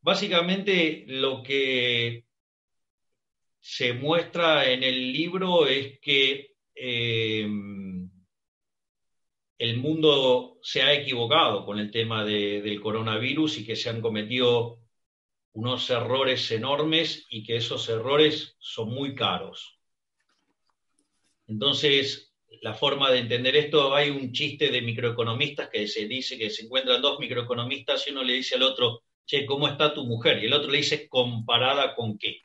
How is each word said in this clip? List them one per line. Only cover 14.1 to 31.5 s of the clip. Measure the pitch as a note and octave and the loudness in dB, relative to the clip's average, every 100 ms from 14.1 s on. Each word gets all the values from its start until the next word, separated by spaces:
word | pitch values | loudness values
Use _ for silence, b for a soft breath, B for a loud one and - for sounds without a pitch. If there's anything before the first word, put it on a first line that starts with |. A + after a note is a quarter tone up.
| G#2+ G#2 B2+ B2 A#2+ A#2 - _ _ _ _ _ _ _ | -2 -4 2 4 4 0 -8 _ _ _ _ _ _ _
unos | G#2+ A#2+ B2+ - | -8 -4 -4 0
errores | A#2+ A2 C3 C3+ B2 - | -2 2 2 2 0 0
enormes | A2+ C3 C#3+ D#3 D#3+ D#3+ - - | -2 0 0 2 2 2 -6 -12
y | A2+ | -14
que | G#2+ A#2 | -4 -2
esos | A#2 C3 - | -2 -4 -4
errores | A2+ A#2+ C#3+ D3+ - - _ | -2 2 4 4 4 -8 _
son | - - G#2+ | -14 -8 -6
muy | B2+ C#3 - | -4 -6 -2
caros. | G#2 F2+ F#2 - - _ _ _ _ _ _ _ _ _ _ _ _ _ _ _ _ _ _ | -2 -2 -6 -14 -20 _ _ _ _ _ _ _ _ _ _ _ _ _ _ _ _ _ _
Entonces, | G#2+ C#3 C3+ D3 C#3 C3+ - - _ _ - | -2 0 2 4 4 2 -6 -12 _ _ -12
la | A2+ | -10
forma | G#2+ C#3 C#3 C3+ | -2 0 2 4
de | B2+ | 4
entender | A#2 A#2+ B2+ C#3+ | 2 0 2 2
esto, | D3 D3+ C#3 | 4 2 4
hay | C#3+ C#3+ | 4 2
un | C#3 B2+ | -2 -6
chiste | B2 D3 C#3+ C#3+ | -4 -6 -2 0
de | B2 | 0
microeconomistas | A#2+ A#2 A#2+ A#2 A#2 A2+ D3 - C#3 | -2 -2 -2 -2 -2 -2 -4 -4 -6
que | A2+ G#2 | -4 -4
se | A2 G#2+ | -4 -6
dice | B2+ C3 B2+ | -6 -8 -6
que | G#2+ | -6
se | A2 A2+ | -8 -6
encuentran | B2+ C3 B2 | -4 2 2
dos | C#3+ C3+ | 2 -2
microeconomistas | A#2+ B2 A#2 B2 A#2+ C#3 - C3+ - | -4 -4 -4 -4 -4 -6 -2 -2 -2
y | |
uno | C#3 | -4
le | B2+ | -2
dice | B2+ B2+ | -2 -2
al | B2+ | 2
otro, | C3 C3 A#2+ A2+ _ _ - | 2 2 0 -2 _ _ -4
"Che, | C#3+ A2 | -2 0
¿cómo | C#3 D3 | 0 -2
está | - D3+ | 2 0
tu | D3 | 0
mujer?". | B2 A2+ D#3+ C3+ | -4 0 2 2
Y | G#2+ | 2
el | |
otro | C#3+ B2+ | 0 2
le | C#3+ | 0
dice, | C#3+ D3+ - | 0 -2 -2
"¿Comparada | C3 B2 A#2 A2+ | 0 0 -2 0